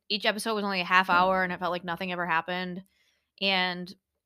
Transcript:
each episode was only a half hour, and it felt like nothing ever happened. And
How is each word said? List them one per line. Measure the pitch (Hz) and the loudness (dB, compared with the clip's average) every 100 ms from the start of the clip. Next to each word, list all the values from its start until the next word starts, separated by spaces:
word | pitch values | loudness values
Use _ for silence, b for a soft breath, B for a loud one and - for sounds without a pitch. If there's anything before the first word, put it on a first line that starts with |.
| - | -6
each | 208 226 | -2 0
episode | 208 226 | -2 -2
was | 214 | -2
only | 202 190 | -2 -2
a | |
half | 175 185 190 | 4 4 6
hour, | 180 185 185 | 4 4 4
and | 180 | 0
it | 180 | -2
felt | 180 | -2
like | 180 | -2
nothing | 180 170 190 | -4 -6 -4
ever | 180 175 | -4 0
happened. | 165 165 180 180 180 190 _ _ _ _ - | -2 0 -4 -4 -8 -12 _ _ _ _ -4
And | 196 190 180 175 175 - _ _ | 0 2 0 -4 -10 -14 _ _